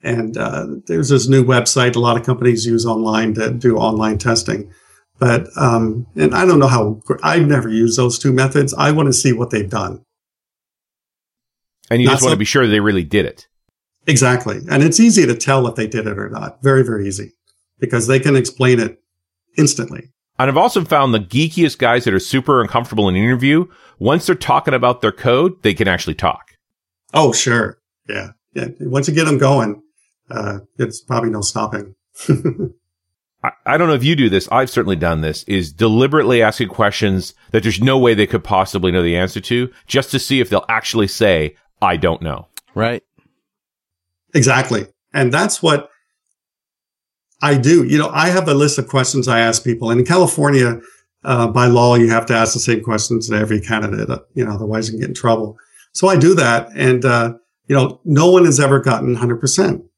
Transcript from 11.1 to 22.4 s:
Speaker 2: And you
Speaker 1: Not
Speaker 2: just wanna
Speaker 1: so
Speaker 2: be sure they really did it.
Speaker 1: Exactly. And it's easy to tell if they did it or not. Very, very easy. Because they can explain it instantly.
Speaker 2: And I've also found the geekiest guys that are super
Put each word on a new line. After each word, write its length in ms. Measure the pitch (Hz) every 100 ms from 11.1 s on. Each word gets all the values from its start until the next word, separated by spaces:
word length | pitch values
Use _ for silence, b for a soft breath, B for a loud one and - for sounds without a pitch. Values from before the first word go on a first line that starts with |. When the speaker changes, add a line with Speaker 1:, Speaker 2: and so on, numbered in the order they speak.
| _ _ _ _ _ _ _ _
Speaker 2:
And 120 | 117
you 40 | 123
Speaker 1:
Not 40 |
Speaker 2:
just 80 | 131
wanna 100 | 131
Speaker 1:
so 40 | 113
Speaker 2:
be 60 |
sure 220 | 104 - 123
they 140 | 104
really 240 | 104 98
did 200 | 80 104
it. 220 | 78 - - _ _ _ _ _ -
Speaker 1:
Exactly. 520 | 143 131 123 - 101 -
And 140 | 135
it's 160 | 160 170
easy 280 | 226 208 139
to 80 | 117
tell 280 | - 139 123
if 80 | 113
they 100 | 110
did 220 | 117 107
it 100 | 98
or 100 | 104
not. 320 | 110 104 -
Very, 220 | 135 135
very 240 | 113 110 98
easy. 280 | 98 104 _ _ _ _ _
Because 300 | 123 120 110
they 100 | 135
can 160 | 143
explain 460 | 135 117 - 127 123
it 200 | 110 - _ _ _ _ _ -
instantly. 540 | 151 - 120 - - _ _ _
Speaker 2:
And 100 | 131
I've 60 | 139
also 280 | 214 208
found 300 | 170 151 135
the 60 | 113
geekiest 580 | 92 123 160 160 160 -
guys 240 | 120 120
that 100 | 123
are 60 | 95
super 420 | - 135